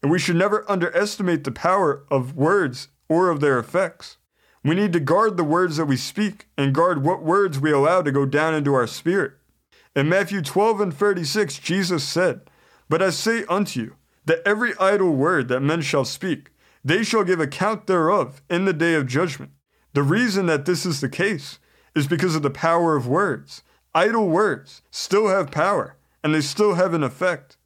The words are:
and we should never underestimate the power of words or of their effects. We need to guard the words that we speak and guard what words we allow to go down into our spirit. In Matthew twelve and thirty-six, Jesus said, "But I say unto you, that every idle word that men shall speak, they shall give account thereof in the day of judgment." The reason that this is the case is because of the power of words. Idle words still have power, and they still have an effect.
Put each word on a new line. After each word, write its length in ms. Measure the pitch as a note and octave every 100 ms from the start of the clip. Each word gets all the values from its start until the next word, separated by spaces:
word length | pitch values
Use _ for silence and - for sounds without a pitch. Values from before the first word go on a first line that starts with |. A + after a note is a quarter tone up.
and 100 | C#3
we 80 | F3
should 160 | E3 E3+
never 340 | G3 G#3+ G#3+
underestimate 720 | F#3+ E3+ E3+ G#3 - F#3 E3
the 80 | C#3
power 520 | B2 E3+ F#3+ E3+ C#3 -
of 260 | C#3 B2+ D3+
words 520 | D3+ G3+ D#3 B2 - _ _
or 220 | D#3+ F3+
of 100 | D#3
their 200 | D3 C3
effects. 580 | A2+ F3 F#3 - - - _ _ _ _
We 120 | C#3 E3+
need 180 | G#3
to 60 | F3
guard 380 | C#3 F3 A3 F3+
the 60 |
words 340 | D#3 E3 F#3 D3+
that 100 | D#3
we 100 | C3
speak 500 | - - G#3 - - -
and 200 | C#3 C3+
guard 260 | F3 E3
what 220 | C#3 F#3
words 360 | E3 F#3 G3 C#3
we 120 | D3+
allow 320 | D3 C#3+ F#3
to 80 | D3+
go 160 | C3+ C#3
down 260 | C#3+ D#3+
into 220 | D#3 C#3+ C#3
our 100 | A#2
spirit. 480 | - E3 G3 D3+ _ _ _ _ _ _ -
In 120 | C#3+
Matthew 360 | F#3+ G3+ G3+
twelve 360 | C#3+ F3+ G#3+ G#3+
and 140 | G3+
thirty-six, 640 | C#3 G3+ F#3 D3+ G#3 F#3 -
Jesus 460 | - F#3 F3+ F3
said, 380 | C#3 D#3+ F3+ B2 - _ _ _ _
"But 140 | D#3+
I 80 | F#3+
say 340 | - A3 A3+ -
unto 340 | F3+ G3+ C3
you, 160 | A2 - _ _ -
that 180 | D#3+ G3+
every 320 | G#3 A#3+ -
idle 380 | F#3+ G3+ F#3+ C#3+
word 320 | D3 F3 B2
that 140 | B2
men 200 | C#3 E3
shall 240 | C#3+ D3 B2
speak, 460 | - F#3+ D#3 - _ _ _ C3+
they 160 | F3+
shall 220 | A3 A3+
give 160 | F#3 F3+
account 480 | D3 - F#3+ A3 -
thereof 560 | F3+ D#3+ G3+ D3+ - _
in 140 | F3 F#3+
the 80 |
day 200 | E3 E3
of 140 | D#3+ C3
judgment." 440 | B2+ F3 C#3 - _ _ _ _
The 100 | C#3+
reason 420 | C#3 G3 B3 G3 F3+
that 200 | D3+ C#3+
this 200 | F3+ F#3
is 160 | C#3
the 80 | C#3+
case 480 | - G3 F3 - - _ _ _ D#3
is 100 | C#3
because 300 | E3 F3+ D#3
of 80 |
the 80 | C#3+
power 440 | C#3 E3 E3+ E3+ D3+
of 120 | A#2+
words. 560 | D3 G3 B2 - - _ _ _ D#3+
Idle 340 | G3 A3+ G3+
words 540 | D#3+ G#3+ C3 - - _
still 360 | - - G3 G#3+
have 240 | F#3+ C#3
power, 460 | D3 F3 G3 - - _ _
and 100 | D3+
they 80 | D#3
still 340 | C#3+ - G#3+ F3
have 180 | F#3
an 100 | E3
effect. 540 | C3+ - F3+ D#3+ _ _